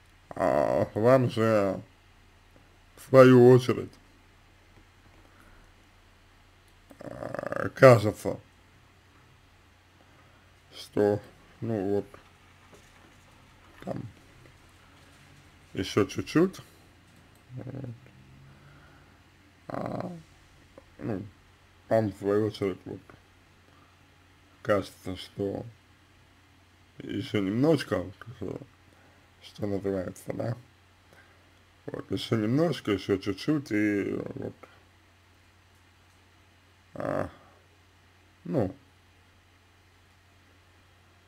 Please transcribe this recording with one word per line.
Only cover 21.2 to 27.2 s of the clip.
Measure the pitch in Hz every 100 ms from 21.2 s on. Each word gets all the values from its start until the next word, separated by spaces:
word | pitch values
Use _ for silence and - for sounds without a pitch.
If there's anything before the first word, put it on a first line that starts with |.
| 104 - - - - - -
вам, | 113 107
в | 95
свою | 98 104 107
очередь, | - 98 90 -
вот, | 101 - - - - - - - - - _ - - - - - -
кажется, | 120 101 90 - 95 90
что | - - 101 101 113 - _ - - - - _ _ - _ _ _ -
ещё | - 101